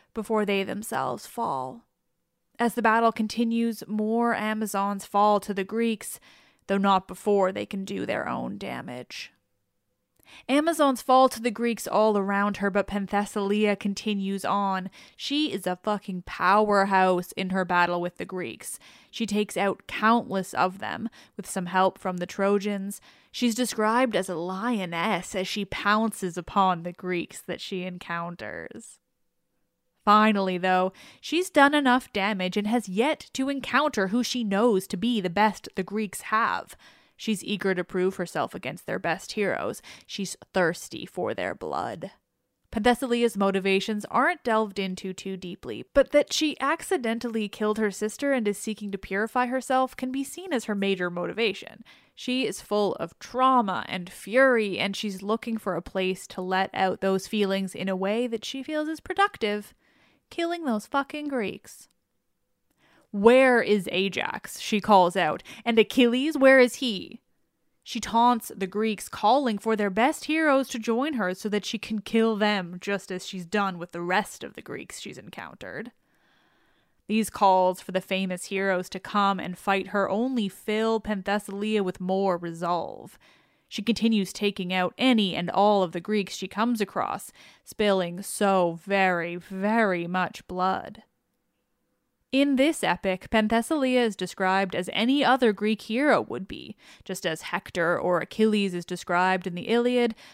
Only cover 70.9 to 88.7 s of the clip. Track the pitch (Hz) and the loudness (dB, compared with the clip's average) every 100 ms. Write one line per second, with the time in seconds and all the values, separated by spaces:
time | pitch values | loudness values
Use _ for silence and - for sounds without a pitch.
70.9 | 226 294 269 185 185 214 208 - 226 - | -2 -2 -2 -2 -4 -4 -4 -2 -6 -6
71.9 | 220 - 226 226 214 208 208 175 175 202 | -8 -2 2 2 2 0 0 -4 -8 -4
72.9 | 202 - 180 - 190 170 214 196 175 170 | -4 -4 -10 -8 -12 -4 0 0 -2 -8
73.9 | 170 175 190 202 - - - - - - | -6 0 0 0 -6 -14 -14 -12 -12 -12
74.9 | - - - - - 82 - 95 104 240 | -14 -14 -14 -16 -14 -16 -14 -12 -12 -12
75.9 | - _ _ _ _ _ _ _ _ _ | -18 _ _ _ _ _ _ _ _ _
76.9 | _ - 214 214 - 196 185 185 180 - | _ -2 -2 -2 2 4 6 4 0 -4
77.9 | 185 - 190 190 180 - 190 196 185 185 | -6 -2 -2 -2 -6 -6 -2 0 -2 -4
78.9 | 185 - 208 196 196 185 180 - 196 196 | -10 -4 0 2 0 -4 -6 0 0 0
79.9 | 208 196 202 254 247 202 - - 214 226 | -2 0 0 0 -2 -2 -4 -4 0 0
80.9 | 220 214 202 185 208 - 202 214 214 185 | 0 -2 -4 -2 -2 -4 -6 -2 0 0
81.9 | 180 185 190 196 175 170 165 170 175 71 | -2 -2 0 2 0 -4 -6 -2 -2 -4
82.9 | 52 - - _ _ _ _ _ - 208 | -10 -16 -20 _ _ _ _ _ -4 -2
83.9 | 220 226 220 185 - 208 196 180 185 180 | 2 4 4 2 0 -2 -2 -2 0 0
84.9 | - 262 233 196 - 175 - 208 202 180 | 2 4 4 4 0 -2 4 4 6 2
85.9 | 170 175 214 185 - 190 - 233 233 202 | -2 -2 -2 -2 -6 -8 -2 -2 0 -2
86.9 | 185 - - - - - - - - 208 | -2 -4 -4 -10 -20 -20 -20 -12 0 2
87.9 | 190 175 175 202 - 202 190 175 | 4 0 -6 -10 0 4 4 2